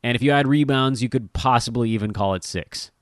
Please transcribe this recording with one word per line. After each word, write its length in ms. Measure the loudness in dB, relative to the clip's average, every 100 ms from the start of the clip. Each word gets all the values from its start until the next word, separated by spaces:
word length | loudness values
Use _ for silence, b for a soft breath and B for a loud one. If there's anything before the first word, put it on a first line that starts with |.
And 120 | -2
if 80 | 0
you 80 | 2
add 160 | 2 4
rebounds, 560 | 2 2 2 0 0
you 60 | -2
could 240 | -2 -4
possibly 580 | -2 2 2 2 -2 0
even 220 | 0 -2
call 220 | -2 -2
it 100 | -2
six. 480 | -4 -8 -8 -14 -16 _